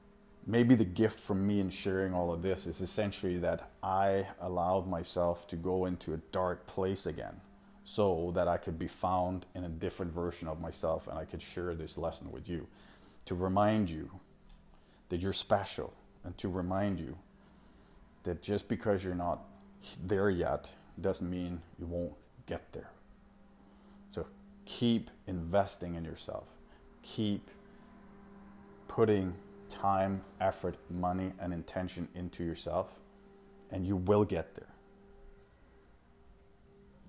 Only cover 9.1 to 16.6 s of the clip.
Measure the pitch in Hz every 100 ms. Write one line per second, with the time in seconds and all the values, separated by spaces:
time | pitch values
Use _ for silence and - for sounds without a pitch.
9.1 | 92 90 92 - 92 87 80 92 - 90
10.1 | 80 87 - 82 80 82 - 82 80 -
11.1 | 80 80 87 - - 87 82 78 - 80
12.1 | - - - - 85 - - - - -
13.1 | - - 90 92 95 104 110 98 78 -
14.1 | - - - - - - - - - -
15.1 | 87 95 92 - 101 95 - 62 - -
16.1 | - 85 90 101 90